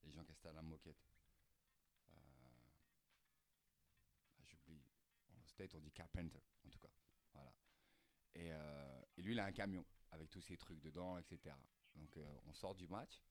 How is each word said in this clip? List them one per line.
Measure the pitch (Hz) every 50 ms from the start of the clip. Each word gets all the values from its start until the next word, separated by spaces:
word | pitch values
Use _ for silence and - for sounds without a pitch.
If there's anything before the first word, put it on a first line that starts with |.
| -
les | 78
gens | 71 78 80
qui | -
installent | 78 - - 85 78
la | 78
moquette. | 80 80 80 78 - 82 76 - - - - - - - - - - - - - _ _ _ _ _ _ _ - _ -
Euh, | 82 78 69 69 67 65 - - 120 - 60 - 80 78 - _ _ _ _ _ - - - _ - _ _ _ _ _ _ _ _ _ - _ - - - - - - _ - - -
ah, | 69
j'oublie. | - 80 80 71 80 82 76 69 - _ - - _ _ - - - - -
Au | -
States, | - - - 98 90 -
on | 80
dit | 76 76
carpenter, | - - 85 82 - 92 85 82 - 69 - - - - -
en | -
tout | - -
cas. | - - - - - - - - _ - -
Voilà. | 71 69 65 - _ _ - - - - - - - - - - - - _ -
Et, | - 85 82
euh, | 80 78 76 76 73 71 71 69 65 65 - - - -
et |
lui, | 90 101 117
il | 117
a | 101
un | 98
camion | 90 - 101 101 95 90 87 - - - - -
avec | - 80 80 80
tous | - 95
ses | 85 - 92 82
trucs | - - 87 78
dedans, | 73 80 76 85 90 92 90 87
et | 82
cetera. | - 85 78 - 76 71 69 67 - - _ _ - -
Donc, | - 78 73 - 82
euh, | 76 73 73 71 71
on | 76 78
sort | - - 92 98
du | 92 90 80
match. | 90 107 135 - - - - -